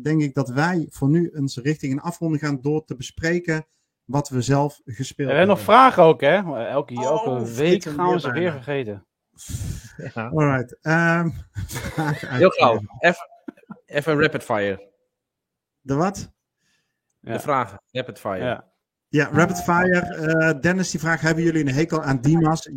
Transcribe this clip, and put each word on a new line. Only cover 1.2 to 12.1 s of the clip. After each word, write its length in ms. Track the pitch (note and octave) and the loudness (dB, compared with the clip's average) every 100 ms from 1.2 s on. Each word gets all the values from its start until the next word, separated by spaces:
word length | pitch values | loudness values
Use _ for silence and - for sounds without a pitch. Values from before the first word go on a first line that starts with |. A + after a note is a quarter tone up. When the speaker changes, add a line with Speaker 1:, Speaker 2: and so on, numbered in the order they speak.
| E3+ | 0
Speaker 1:
eens 240 | D#3 C#3 - | -4 -6 -4
richting 360 | C3 D#3 C#3 | -4 -4 -4
een 60 | C#3 | -6
afronding 400 | E3+ - E3 D3 | -6 -6 -4 -4
gaan 180 | D3+ C#3 | -4 -4
door 240 | C3+ D#3 - | -2 -4 -4
te 100 | B2 | -12
bespreken 680 | B2+ - E3 F3 F3 D#3 - _ _ _ | -14 -6 -2 -2 -2 -4 -6 _ _ _
wat 260 | - C#3 C#3 | -6 -4 -2
we 120 | B2+ | -2
zelf 400 | A#2 C#3 D3 - - | 2 2 2 -4 -14
gespeeld 440 | A2+ C3+ - C#3 | -10 -10 -6 0
Speaker 2:
Er 60 | C#3+ | 4
zijn 120 | F#3+ | 4
nog 100 | F#3+ | 4
Speaker 1:
hebben. 180 | - A3+ | 6 8
Speaker 2:
vragen 280 | C4 F3+ | 8 8
ook, 180 | E3 D#3 | 6 6
hè? 140 | C#3 F#3 F3 B2+ F#2+ | 4 2 0 -6 -4
Elke, 260 | C3+ D3 | -4 -4
Speaker 1:
Oh, 100 | A#2+ | -4
Speaker 2:
elke 420 | B2 D#3 - B2+ A#2 | -2 0 -2 -4 -4
Speaker 1:
fit 100 | A#2 | 0
Speaker 2:
week 260 | D#3+ F3+ | 2 2
Speaker 1:
hem 120 | E3+ D3+ | 0 -2
Speaker 2:
gaan 100 | F3+ | 0
we 60 | |
Speaker 1:
weer 80 | F3+ | 0
Speaker 2:
ze 80 | C3+ | 0
Speaker 1:
bijna. 80 | C3+ | -2
Speaker 2:
weer 100 | F3 | -2
vergeten. 540 | C#3+ B2 C#3 A2 G2 - _ _ _ - - - - - - C#3+ | -4 -6 -6 -4 -8 -14 _ _ _ -12 -10 -8 -10 -12 -16 -12
Speaker 3:
Ja. 140 | - A2+ | -8 -4
Speaker 1:
Alright, 500 | D#3 D3 C3 A#2+ - | 0 2 2 -2 -8
ehm, 480 | D#3 E3 E3+ E3+ E3+ - - - | -2 2 2 2 0 -6 -12 -12
<laughs> 300 | - - - | -10 -8 -8
vraag 260 | - D3+ | -6 -4